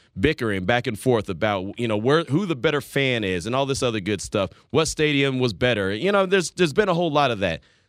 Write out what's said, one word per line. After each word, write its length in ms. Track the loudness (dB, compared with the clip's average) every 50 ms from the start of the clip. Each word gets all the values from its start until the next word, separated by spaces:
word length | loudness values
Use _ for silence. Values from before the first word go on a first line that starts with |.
| _ _ _ 0
bickering 460 | 0 0 0 0 -2 -2 -2 0 0
back 200 | 2 0 0 0
and 140 | -2 -6 -2
forth 300 | 0 2 2 2 0 -2
about, 500 | -4 -2 0 0 0 -2 -4 -6 -6 -4
you 80 | -2 -2
know, 80 | -2
where, 300 | 0 2 2 2 2 2
who 200 | 0 0 0 0
the 120 | -2 -2 0
better 240 | 0 0 0 0
fan 420 | -2 -2 -2 0 0 2 0 0 0
is 220 | 0 -2 -2 -2
and 100 | -2 -2
all 100 | -2 0
this 160 | -2 -2 -2
other 200 | -2 -2 -2 -2
good 180 | -2 -2 -4 -4
stuff. 300 | -4 -4 -2 -2 -2 -2 -6 -12 _ _
What 160 | 0 0 0 0
stadium 520 | 0 0 0 2 2 2 2 0 0 0
was 140 | 0 -2 0
better? 400 | 0 0 2 2 2 0 -2 -2
You 180 | -2 0 2
know, 140 | 2 2 2
there's, 260 | 2 2 0 0 -2
there's 220 | 0 0 0 2 2
been 160 | 0 0 2
a 40 | 0
whole 160 | 0 0 0
lot 220 | 2 2 2 2
of 80 | 2 0
that. 220 | 0 -2 -2 -4 -8 _ _ _ _